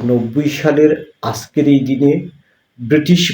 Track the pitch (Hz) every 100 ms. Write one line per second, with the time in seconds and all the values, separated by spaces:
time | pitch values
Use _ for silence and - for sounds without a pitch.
0 | 123 123 110 143 147 - 151 147 151 156
1 | - _ 117 - - 147 143 139 123 131
2 | 143 165 - - _ _ _ - 117 151
3 | 151 175 -